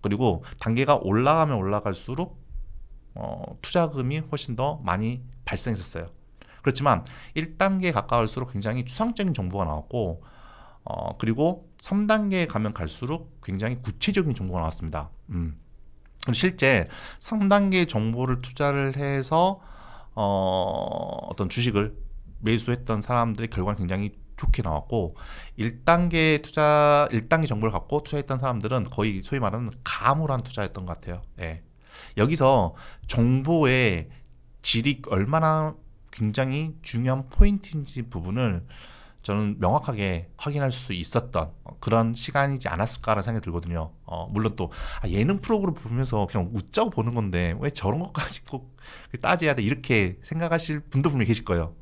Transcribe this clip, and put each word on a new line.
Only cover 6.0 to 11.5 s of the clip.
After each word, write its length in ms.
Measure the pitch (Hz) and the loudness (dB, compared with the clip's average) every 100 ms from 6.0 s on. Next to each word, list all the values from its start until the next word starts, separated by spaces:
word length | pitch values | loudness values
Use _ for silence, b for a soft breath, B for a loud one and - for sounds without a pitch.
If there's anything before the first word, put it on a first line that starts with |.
| 85 - - - B B | -10 -14 -20 -20 B B
그렇지만 440 | - 127 147 101 - B B | -2 2 4 2 0 B B
일 220 | - 160 - | -6 -6 0
단계 360 | 196 190 185 | 2 2 2
가까울수록 600 | 127 - 120 110 - 127 | 0 2 2 2 -2 -6
굉장히 320 | 101 104 123 | -4 -2 -2
추상적인 480 | 127 - 226 233 196 | -4 -2 -2 0 -2
정보가 320 | 143 92 95 | 0 -2 -2
나왔고, 600 | 85 76 - 123 98 82 B B B B B B - | -2 -2 -4 -2 -2 -4 B B B B B B -10
어, 300 | - - - | -6 -6 -2
그리고 540 | 113 113 156 | 0 2 2